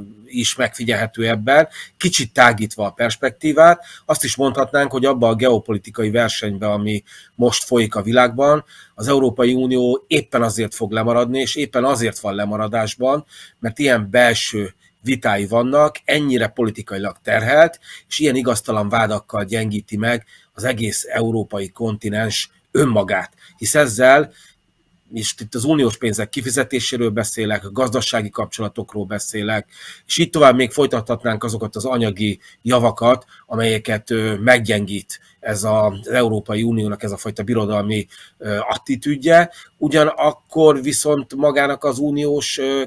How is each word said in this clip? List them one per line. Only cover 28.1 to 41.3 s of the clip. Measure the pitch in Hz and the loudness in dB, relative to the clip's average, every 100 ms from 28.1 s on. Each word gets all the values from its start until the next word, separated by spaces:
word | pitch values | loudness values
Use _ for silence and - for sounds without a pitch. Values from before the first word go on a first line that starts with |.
| 117 104 | -2 -4
kapcsolatokról | - 104 - 107 - 101 104 | -6 -8 -6 -8 -8 -10 -8
beszélek, | 95 104 - 110 104 107 - - - - - | -8 -8 -8 -6 -4 -4 -6 -16 -20 -18 -6
és | - | -2
így | 170 | 0
tovább | 160 143 | 4 6
még | 123 123 | 6 2
folytathatnánk | - 135 117 110 113 120 107 | 0 0 0 -4 -4 -4 -4
azokat | 120 110 110 110 | -4 -6 -6 -6
az | |
anyagi | 123 123 113 95 104 95 - _ | -4 -2 -2 -2 -4 -4 -10 _
javakat, | 117 123 117 110 117 127 - - - | 0 2 2 2 2 2 -2 -20 -8
amelyeket, | 113 113 110 110 107 - | -2 0 0 -2 -4 -2
ö, | 113 110 104 | -2 0 2
meggyengít | 117 123 113 104 98 101 - - _ _ | 4 4 4 -2 -2 -6 -10 -16 _ _
ez | - 104 | -6 -4
a, | 110 107 107 | 0 2 2
az | 101 113 | -2 -2
Európai | 123 117 107 104 107 | 2 2 0 -2 -2
Uniónak | 117 113 107 101 | 0 0 -2 -4
ez | 107 | -8
a | 98 | -8
fajta | 110 104 | -8 -6
birodalmi, | 101 113 104 104 101 107 92 - - - | -4 -2 0 -2 -2 -4 -6 -12 -20 -14
ö, | 107 104 | -8 -6
attitűdje. | - - - 123 147 143 143 165 170 - - - | -4 -6 -6 -4 -4 -2 0 2 0 -6 -20 -6
Ugyanakkor | 147 151 151 - 147 - _ 160 156 139 | -2 2 0 0 -2 -2 _ 4 4 4
viszont | 131 - 151 147 123 | 0 -2 0 -2 -4